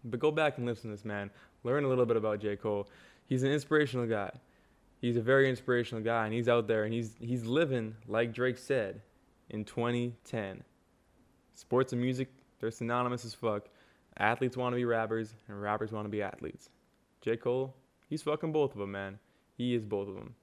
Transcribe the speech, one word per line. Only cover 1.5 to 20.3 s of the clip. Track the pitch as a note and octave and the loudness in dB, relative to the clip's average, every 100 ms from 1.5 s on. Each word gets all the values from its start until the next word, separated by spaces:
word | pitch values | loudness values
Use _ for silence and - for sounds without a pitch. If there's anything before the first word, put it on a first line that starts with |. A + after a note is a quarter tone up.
| _ | _
Learn | A#2+ C#3 C#3 | -2 0 2
a | |
little | B2+ A#2+ | 4 4
bit | A2+ | 4
about | G#2+ G#2+ | 2 0
J. | G#2 G2+ | -2 -2
Cole. | A2 G2+ G2 - - - _ | -2 -2 -4 -14 -20 -20 _
He's | B2+ | 0
an | C3+ | 2
inspirational | D3 C#3 D#3 C#3+ B2 A#2 | 0 2 2 2 0 0
guy. | G#2+ G2 - _ _ _ _ _ _ | -2 -2 -10 _ _ _ _ _ _
He's | A#2+ A#2 | 0 2
a | |
very | A2 C3+ C3+ | 6 6 6
inspirational | B2 - B2 A#2 A2+ | 2 2 2 2 -2
guy, | A2 A#2 A2 | 0 0 0
and | |
he's | A2+ A#2 | 0 4
out | A#2+ A2 | 4 4
there, | A2 | 2
and | G#2+ | 2
he's, | A#2 A2+ - | -2 -4 -8
he's | A#2 B2 A2+ | -4 -2 2
living, | C#3 D#3+ B2+ A2 A2 - | 2 2 0 -2 -10 -2
like | G#2+ A#2+ | 0 0
Drake | A2+ B2+ A#2+ | 0 -2 -2
said, | - C3+ G2 F#2+ - _ _ _ _ | -2 0 0 -6 -16 _ _ _ _
in | G#2+ G#2 | -8 -6
twenty | - A#2 A#2+ A#2+ A#2 | -2 0 0 -2 -6
ten. | - A#2 G2 F#2+ - _ _ _ _ _ _ _ _ - | -8 -6 -6 -8 -16 _ _ _ _ _ _ _ _ -20
Sports | - B2 C3 | 0 2 2
and | B2 | 0
music, | B2 B2+ C3 - _ _ | 0 0 -4 -8 _ _
they're | A2+ | -6
synonymous | - A#2 B2 B2 B2 A#2+ | -4 -2 0 0 -2 -8
as | |
fuck. | - A#2 G#2 - _ - _ _ - | -4 -2 -2 -6 _ -20 _ _ 0
Athletes | G#2+ A#2+ B2+ B2+ | 2 2 0 0
wanna | B2 B2 | -2 0
be | A#2+ | 2
rappers, | A2+ A2 A2+ A2 A2+ - | 2 2 -2 -4 -10 -14
and | G2+ | -6
rappers | G#2 G#2+ A2 | -2 -2 -2
wanna | G#2+ G#2+ | -4 -4
be | G#2 | -2
athletes. | G2+ - - - - _ _ _ _ _ | -4 -6 -10 -10 -20 _ _ _ _ _
J. | - A#2+ | -2 0
Cole, | A#2+ C3 C3+ - _ _ _ | 0 0 -2 -8 _ _ _
he's | D3+ | -4
fucking | D3 D3+ E3 | -2 -2 0
both | D#3 C#3 G#2 | 2 2 0
of | |
'em, | G2 | -6
man. | G2 G2 G2+ _ _ _ - | -4 -6 -10 _ _ _ -4
He | B2 A#2+ | 0 0
is | |
both | G#2+ G2+ G2+ | 0 -4 -4
of | F#2+ | -10
'em. | - | -14